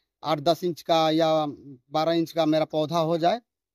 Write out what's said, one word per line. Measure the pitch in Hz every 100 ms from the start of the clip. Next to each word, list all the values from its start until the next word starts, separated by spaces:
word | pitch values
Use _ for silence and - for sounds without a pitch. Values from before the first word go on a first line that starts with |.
| _ _
आठ | 143 156
दस | 143 160
इंच | 180 156
का | - 165 160
या | 156 165 156 151
बारह | 123 139 135 _ 151 160
इंच | 170 160
का | 165 156
मेरा | 156 156
पौधा | 156 151 170
हो | 160 170
जाए। | 165 226 _ _ _